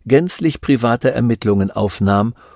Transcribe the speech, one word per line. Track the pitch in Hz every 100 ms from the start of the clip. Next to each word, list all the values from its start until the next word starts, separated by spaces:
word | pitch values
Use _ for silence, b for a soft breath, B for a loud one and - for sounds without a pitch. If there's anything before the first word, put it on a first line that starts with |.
| 113
gänzlich | 135 175 - 175 -
private | - 127 117 - 131
Ermittlungen | 120 117 113 107 101 98
aufnahm, | - 104 - 98 101 110 - b